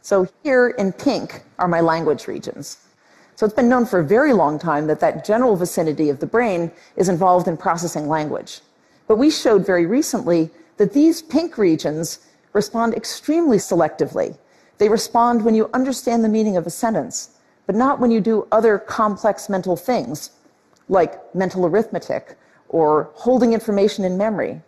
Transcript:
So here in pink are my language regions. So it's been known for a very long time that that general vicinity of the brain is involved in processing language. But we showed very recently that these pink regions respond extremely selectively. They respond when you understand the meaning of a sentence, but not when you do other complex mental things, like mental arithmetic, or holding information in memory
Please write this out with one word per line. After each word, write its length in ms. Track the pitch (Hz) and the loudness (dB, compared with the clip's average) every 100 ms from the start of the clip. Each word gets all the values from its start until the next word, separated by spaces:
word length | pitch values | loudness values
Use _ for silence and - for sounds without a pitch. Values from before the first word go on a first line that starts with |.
So 280 | - 196 185 _ | 0 0 0 _
here 240 | 302 254 247 - | 0 2 2 0
in 140 | 196 | -4
pink 500 | - 285 208 - - _ - | -2 -2 -2 -6 -14 _ -4
are 80 | 175 | 0
my 140 | 170 | 2
language 480 | 165 160 156 147 - | 2 2 0 -2 -4
regions. 500 | - - - 143 - _ _ _ _ _ | -10 -10 -14 -16 -18 _ _ _ _ _
So 120 | - 214 | -2 -2
it's 80 | |
been 140 | 208 240 | 2 2
known 160 | 254 | 2
for 140 | 233 185 | 2 0
a 60 | |
very 280 | 147 214 302 | 2 2 4
long 280 | 220 147 151 | 4 2 0
time 260 | 170 147 151 | -2 -2 -2
that 140 | 151 | 0
that 240 | 165 156 | 0 -2
general 320 | - 220 254 190 | -2 2 2 2
vicinity 520 | 175 - 160 143 156 | -2 -2 -2 0 -2
of 120 | 131 | -2
the 60 | 165 | -2
brain 440 | 226 240 180 170 - _ | 0 0 -2 -4 -8 _
is 140 | - 185 | -2 0
involved 400 | 170 185 180 175 | 2 4 2 2
in 80 | 160 | -4
processing 520 | 190 170 170 160 151 | -2 -2 -4 -6 -4
language. 520 | 156 151 - - - _ _ _ _ _ | -4 -4 -8 -10 -20 _ _ _ _ _
But 100 | 220 | 2
we 120 | 294 | 4
showed 340 | 302 254 208 | 2 2 2
very 220 | 180 180 170 | 2 0 2
recently 640 | 240 320 214 - 170 160 - _ _ | 0 0 -4 0 0 0 -6 _ _
that 140 | 202 | 0
these 300 | 285 320 302 | 4 4 2
pink 360 | - 285 330 - | -2 -2 -2 0
regions 680 | 196 160 165 156 165 - _ _ _ | 2 2 -2 -4 -8 -10 _ _ _
respond 420 | 202 202 233 226 | -2 -2 -2 -2
extremely 640 | 226 - - - 320 330 208 | -2 -8 -10 -2 0 2 2
selectively. 800 | - 175 156 - 147 - 80 - _ _ _ _ | 2 0 0 0 -4 -2 -6 -8 _ _ _ _
They 100 | 208 | 2
respond 560 | 214 - 240 240 240 | 2 0 2 2 2
when 100 | 220 | 2
you 160 | 220 220 | 2 0
understand 500 | 254 262 247 - 233 | -2 -2 -2 -2 0
the 40 | 220 | 2
meaning 280 | 220 214 180 | 2 0 -2
of 100 | 170 | -4
a 40 | |
sentence, 600 | - 233 202 113 - - _ _ _ - | -4 -2 -2 -4 -10 -14 _ _ _ -4
but 100 | 196 | 0
not 240 | 269 277 | 0 2
when 100 | 240 | 2
you 100 | 226 | 2
do 280 | 202 214 - | 2 -2 2
other 280 | 214 226 202 | 2 2 0
complex 720 | - - 214 190 220 202 - | -4 -2 -2 0 -2 -2 -4
mental 280 | 190 185 165 | -4 -2 -4
things, 540 | - 240 127 151 - _ _ _ _ _ _ | -2 -4 -4 -10 -14 _ _ _ _ _ _
like 460 | 185 165 - - 180 | 2 2 -2 -10 -4
mental 300 | 185 185 175 | -4 -2 0
arithmetic, 680 | 190 226 175 - - - - _ _ _ | 0 0 -4 -4 -8 -8 -20 _ _ _
or 420 | 165 151 151 151 | 0 4 2 0
holding 380 | - 233 254 233 | -6 0 2 2
information 520 | 226 226 202 208 214 | 0 -2 0 0 0
in 140 | 185 185 | -4 -2
memory 420 | 214 190 110 147 | -2 -2 -6 -8